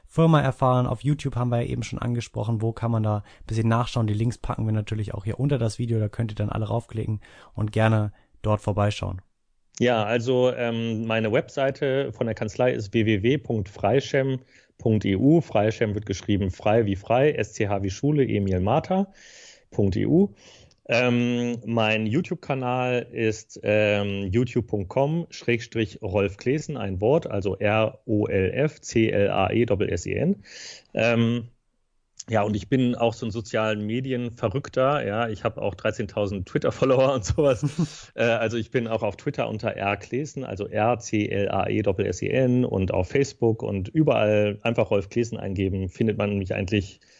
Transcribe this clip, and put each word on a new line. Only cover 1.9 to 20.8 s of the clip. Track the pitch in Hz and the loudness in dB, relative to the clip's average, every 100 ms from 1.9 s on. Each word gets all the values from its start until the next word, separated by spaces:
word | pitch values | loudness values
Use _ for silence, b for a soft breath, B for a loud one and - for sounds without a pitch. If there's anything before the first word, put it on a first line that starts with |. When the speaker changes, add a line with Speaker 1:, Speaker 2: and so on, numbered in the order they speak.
| 123 | -6
Speaker 1:
angesprochen, | 120 120 - 113 110 113 | -4 -4 -4 -6 -4 -2
wo | 113 | -2
kann | 110 117 | -2 -2
man | 113 | 0
da | 107 104 | 0 -2
ein | - - - | -4 -14 -6
bisschen | 110 113 | 0 2
nachschauen? | 113 117 123 110 | 2 2 0 0
Die | |
Links | 104 117 - | 0 -2 -2
packen | - - | -4 -4
wir | 110 | -2
natürlich | 107 104 107 101 | -2 -2 -4 -6
auch | 98 | -6
hier | 98 98 | -6 -2
unter | 139 135 | 0 2
das | 117 - | 0 -2
Video, | 120 113 | -2 0
da | 107 | 0
könnt | - 113 | -2 -4
ihr | 107 | -2
dann | 104 | -4
alle | - 107 | -2 -2
raufklicken | 113 - 110 107 107 B B B | -4 -4 -6 -4 -6 B B B
und | - 107 | -6 -2
gerne | 110 110 110 104 b b _ | 2 4 4 0 b b _
dort | 107 107 | -2 0
vorbeischauen. | - 104 104 - 95 92 - _ _ _ _ - | 0 0 0 0 -6 -8 -14 _ _ _ _ 0
Speaker 2:
Ja, | 120 117 | 2 4
also, | 104 120 120 127 127 | 2 0 2 2 2
ähm, | 123 120 117 117 110 113 | 2 -2 -2 -2 -2 -2
meine | 110 110 | 0 2
Webseite | 120 - - 135 131 139 135 135 | 0 -2 -2 -2 0 0 0 -2
von | - 117 | -4 -4
der | |
Kanzlei | 110 110 - 127 | -2 -4 0 2
ist | 123 101 | 0 -2
w | 117 | 2
w | 107 104 | 2 4
w | 117 151 | 2 0
punkt | - 113 95 | 0 -4 -4
freischem | - 101 131 - 139 135 131 b b b _ | -4 0 2 2 0 0 -4 b b b _
punkt | 117 107 | 0 2
e | 101 | 2
u. | 95 131 165 | 2 6 4
Freischem | - 107 107 - 107 | 4 2 2 2 -2
wird | 104 - | -2 -4
geschrieben | 95 - 101 95 | -6 0 0 0
frei | - 107 113 104 | 0 2 4 4
wie | 95 | 0
frei, | - 120 151 | 0 2 4
S | 120 107 | 2 -4
C | - 101 | -2 -2
H | 101 | 0
wie | 98 | -2
Schule, | 92 139 151 123 | -2 0 2 2
Emil | 104 95 92 | 0 0 0
Martha, | 95 143 - 190 202 B B B B B _ | 2 0 0 -2 -2 B B B B B _
Punkt | - 98 101 | 0 0 0
E | 101 | 2
U. | 160 202 B B B B _ | 4 2 B B B B _